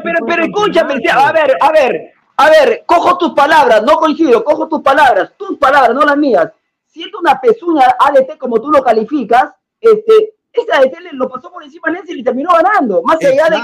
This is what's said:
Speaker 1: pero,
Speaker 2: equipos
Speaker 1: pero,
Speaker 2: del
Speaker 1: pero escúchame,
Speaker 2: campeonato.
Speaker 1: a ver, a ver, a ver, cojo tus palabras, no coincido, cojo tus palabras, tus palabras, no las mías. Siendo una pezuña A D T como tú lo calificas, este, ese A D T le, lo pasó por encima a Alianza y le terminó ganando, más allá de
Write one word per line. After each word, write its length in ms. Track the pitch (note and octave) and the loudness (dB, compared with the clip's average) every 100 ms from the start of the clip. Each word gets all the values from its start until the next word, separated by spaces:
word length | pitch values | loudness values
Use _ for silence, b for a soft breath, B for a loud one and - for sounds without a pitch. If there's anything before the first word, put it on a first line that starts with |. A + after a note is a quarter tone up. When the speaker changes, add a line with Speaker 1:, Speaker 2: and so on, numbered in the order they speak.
Speaker 1:
pero, 100 | E4+ E4+ | -2 -6
Speaker 2:
equipos 80 | D4+ | -4
Speaker 1:
pero, 140 | E4+ | -4
Speaker 2:
del 100 | E4 | -4
Speaker 1:
pero 100 | F#4 G#4 | -2 -2
escúchame, 280 | E4 D4+ C#4 | 0 -2 -2
Speaker 2:
campeonato. 300 | - C4 C#4+ | -2 0 0
Speaker 1:
a 60 | |
ver, 260 | D#4+ C#4+ C4 | 0 0 0
a 100 | C#4 | 2
ver, 420 | D#4 B3+ E3 - _ _ - | 2 0 -2 -10 _ _ 0
a 140 | D4 | 4
ver, 340 | D#4 B3 A3 - | 4 4 0 0
cojo 320 | E4+ - - | 0 0 -2
tus 140 | E4 | -2
palabras, 520 | - C#4+ D#4+ C4 A3 | 0 2 4 4 2
no 120 | A#3 D#4+ | 2 0
coincido, 480 | D#4 D4+ D#4 A3+ | 0 0 2 2
cojo 240 | D4 D4+ - | 0 -4 -4
tus 140 | D4 | -4
palabras, 500 | C4+ C#4 C4 G3+ E3+ - | 0 2 2 2 -4 -8
tus 200 | G4 - | -12 -4
palabras, 380 | C4+ C#4+ A#3+ B3 | -2 2 0 0
no 60 | |
las 160 | D4 C#4+ | 0 0
mías. 340 | D4 G#3+ - - _ _ _ | 0 0 -2 -6 _ _ _
Siendo 340 | D4+ F4+ G4 | -20 -16 -6
una 200 | E4 C4 | -2 0
pezuña 440 | A#4+ G#4+ F4 D#4 B3+ B3+ | 0 0 0 2 2 2
A 140 | C4+ | 2
D 120 | C#4 | 2
T 140 | C4 D#4 | 0 -4
como 220 | B3 A3+ | -6 -4
tú 100 | C#4 | 0
lo 140 | D4+ | 0
calificas, 720 | B3+ A3 G#3+ D4 G#3 A#3 D4 _ _ _ | 2 -2 -2 -6 0 0 0 _ _ _
este, 540 | A4+ G#4+ A4 A4 G#4+ - _ | 0 2 4 2 2 -6 _
ese 220 | - - | -8 -2
A 80 | D#4 | 0
D 80 | C4 | 0
T 100 | E4+ | -2
le, 140 | F4+ | -14
lo 160 | C#4 B3+ | -8 -8
pasó 200 | B3+ F4 | -10 -18
por 140 | F4+ | -20
encima 200 | D4+ D#4+ D#4+ | -20 -12 -8
a 40 | |
Alianza 200 | F4 E4+ | -8 -10
y 40 | D4 | -10
le 80 | |
terminó 260 | A#3+ A#3+ E4 | -6 -4 0
ganando, 500 | E4 F4+ G#4 B3+ F3+ | 2 2 0 -2 -2
más 140 | E3 D#4+ | -2 -2
allá 220 | - C4+ D#4+ | 0 0 0
de 160 | D#4 | -2